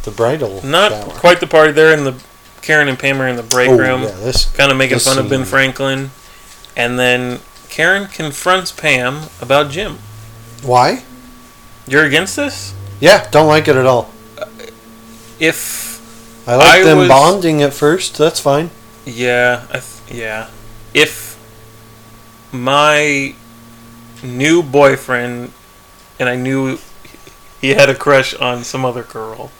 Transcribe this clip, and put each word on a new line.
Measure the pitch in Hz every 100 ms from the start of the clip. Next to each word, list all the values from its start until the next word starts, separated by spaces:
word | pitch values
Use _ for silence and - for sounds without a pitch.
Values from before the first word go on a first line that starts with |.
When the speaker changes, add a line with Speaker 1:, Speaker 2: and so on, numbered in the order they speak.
Speaker 1:
the | -
bridal | 101 117 156 120 95
Speaker 2:
not | 135 165 208
Speaker 1:
shower. | 107 110
Speaker 2:
quite | - 175 175
the | 170
party. | 160 156
They're | 147 160
in | 156
the, | 139 123 - - - -
Karen | - 151 143
and | 127
Pam | 139 139
are | 131
in | 123
the |
break | 113 127 127
Speaker 1:
Oh, | 127
Speaker 2:
room, | 131 127
Speaker 1:
yeah, | 113
this, | 92 113 - - -
Speaker 2:
kinda | 139
making | 131 131 127
Speaker 1:
this | 135
Speaker 2:
fun | 135
of | 127
Ben | 131
Speaker 1:
scene. | 131
Speaker 2:
Franklin, | 135 135 131 135 135 135 - - - - - - -
and | 120 123
then | 127 123 123 123 - - -
Karen | - 165 196 196
confronts | - 156 135 180 185 175
Pam | - 160 131 123 143 156 -
about | 127 139 147
Jim. | 151 214 - - - - - - -
Speaker 1:
Why? | 131 123 135 254 - - - - - - - - -
Speaker 2:
You're | 139
against | 151 151 190 -
this? | 285 - - - - -
Speaker 1:
Yeah, | 151 208 -
don't | 147 156
like | 151 156
it | 131
at | 127
all. | 123 - - - - - - - - - - - - - -
Speaker 2:
If | 160 - - - - - - - - - -
Speaker 1:
I | 123
like | 165
Speaker 2:
I | 175
Speaker 1:
them | 185 151
Speaker 2:
was | 143
Speaker 1:
bonding | 135 156 196 170 156
at | 143
first. | 131 147 180 - -
That's | 156 -
fine. | 143 143 170 - - -
Speaker 2:
Yeah, | - 117 123 123 123 120 123
I | 127
th-, | - - - 120
yeah. | 110 110 113 - - - -
If | 147 156 - - - - - - - - - - - - - -
my | 131 127 143 151 147 151 143 135 - - - - - - - - -
new | 127 123 147 170
boyfriend, | 147 139 139 131 - 123 120 120 123 - - - _ - - -
and | 127
I | 127
knew | 127 135 131 131 - - - - - - - -
he | 135
had | 135 139
a |
crush | 131 - 135 131
on | - 123 120
some | 120 135
other | 131 120
girl. | 113 113 110 110 127